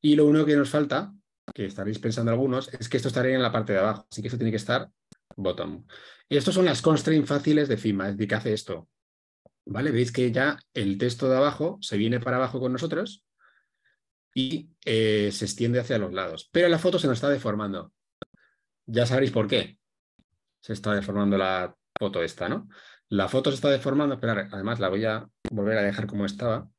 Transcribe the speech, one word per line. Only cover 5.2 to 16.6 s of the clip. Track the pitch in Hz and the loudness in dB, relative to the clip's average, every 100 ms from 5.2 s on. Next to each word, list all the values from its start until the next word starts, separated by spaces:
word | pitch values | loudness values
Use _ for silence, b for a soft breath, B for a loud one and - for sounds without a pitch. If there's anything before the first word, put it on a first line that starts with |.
| _ - | _ -4
bottom. | 92 90 85 82 - B B B _ | -4 -2 -8 -10 -16 B B B _
Y | 143 | 0
estos | 131 185 | 2 4
son | 180 | 4
las | 127 | 4
constraints | 165 156 - 160 - | 4 4 4 2 2
fáciles | 143 147 151 139 | 0 4 2 4
de | 107 | 0
Figma, | 110 98 98 | 0 0 -2
es | 101 | -2
decir, | 104 | -2
que | 107 | -2
hace | 117 | -2
esto, | 107 - 82 - _ _ _ _ _ _ _ - | -4 -4 -12 -12 _ _ _ _ _ _ _ -10
¿vale? | 117 147 | -4 0
Veis | 117 120 | 2 0
que | 123 123 | 2 0
ya | 117 139 147 _ | 2 0 0 _
el | 131 98 98 | -4 -2 0
texto | 120 120 135 | -2 0 2
de | 131 | 4
abajo | 143 139 160 190 | 2 2 -4 -4
se | - 104 | -6 -2
viene | 110 123 | 0 0
para | 123 123 | -2 -2
abajo | 127 127 | -2 -2
con | 127 | -4
nosotros | 127 165 156 226 - _ _ _ _ _ _ _ _ _ _ _ | -4 -4 -4 -6 -12 _ _ _ _ _ _ _ _ _ _ _
y, | 131 131 156 - _ - | -6 -4 -6 -10 _ -2
eh, | 113 110 107 104 | 2 2 2 0
se | 98 101 | -2 -6
extiende | - 117 123 | -2 0 0
hacia | 120 117 | 0 -2
los | 95 | -2
lados. | 92 90 80 - | -4 -6 -8 -2
Pero | 160 | 2